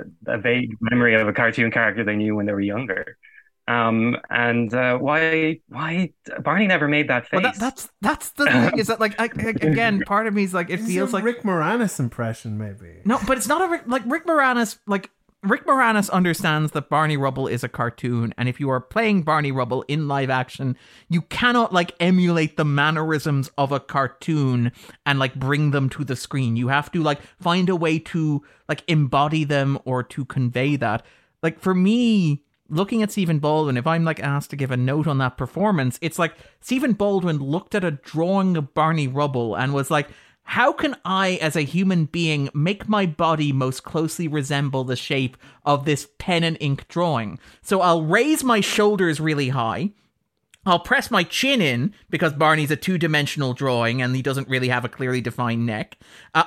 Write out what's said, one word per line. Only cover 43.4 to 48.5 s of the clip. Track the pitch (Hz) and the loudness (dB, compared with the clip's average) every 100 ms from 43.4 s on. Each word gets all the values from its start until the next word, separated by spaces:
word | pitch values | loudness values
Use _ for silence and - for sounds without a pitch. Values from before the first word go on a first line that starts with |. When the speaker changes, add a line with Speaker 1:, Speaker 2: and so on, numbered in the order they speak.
| 147 | 0
Speaker 2:
most | 135 131 127 | 0 0 -4
closely | - 165 160 160 165 | -6 -4 -4 -2 -4
resemble | 151 135 143 143 131 | -2 -2 -2 -2 -2
the | 127 127 | -4 -6
shape | - 139 131 - - - | -2 -2 -2 -6 -20 -8
of | - 143 139 | 0 0 2
this | 143 - _ | -2 -4 _
pen | - 170 | -2 0
and | 165 160 | 0 -2
ink | 147 139 - | -2 -4 -4
drawing? | 170 175 135 107 - - - | -2 0 0 -4 -10 -18 -20
So | - 196 | -2 2
I'll | 180 170 | 4 4
raise | 156 202 277 311 | 4 2 4 2
my | 262 | 2